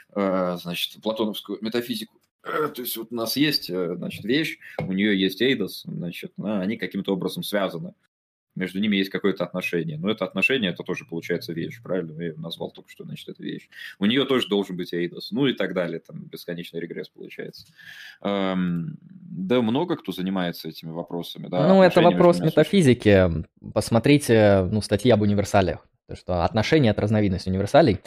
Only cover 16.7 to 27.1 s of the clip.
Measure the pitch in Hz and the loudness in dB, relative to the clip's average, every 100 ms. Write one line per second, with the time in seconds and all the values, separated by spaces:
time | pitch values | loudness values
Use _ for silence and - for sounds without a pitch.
16.7 | 85 85 85 - - - - - - - | -10 -10 -10 -12 -16 -16 -14 -14 -16 -20
17.7 | _ - - - - 101 101 95 92 90 | _ -20 -20 -20 -10 -4 -2 -2 0 -2
18.7 | 87 82 - - - - - 92 127 113 | -2 -6 -12 -18 -20 -14 -8 0 2 2
19.7 | 127 175 160 - 90 92 98 87 82 80 | 0 -2 -4 -6 -6 -2 -2 -2 -6 -12
20.7 | - 82 82 - 85 82 - - 90 160 | -12 -12 -10 -8 -8 -8 -12 -4 2 6
21.7 | 190 185 175 170 180 175 175 160 151 156 | 8 8 8 6 6 6 4 2 4 4
22.7 | 202 147 120 107 98 92 80 - _ 104 | 6 6 6 6 6 6 0 -6 _ -6
23.7 | 110 - 113 131 143 - 113 104 98 95 | -4 0 2 6 4 6 6 8 6 4
24.7 | 107 - 104 123 110 104 104 101 101 90 | -2 0 2 4 6 4 2 2 2 2
25.7 | 78 - _ - - - 90 82 110 104 | -2 -12 _ -18 -12 -4 0 0 0 2
26.7 | 160 120 - 107 | 4 4 2 2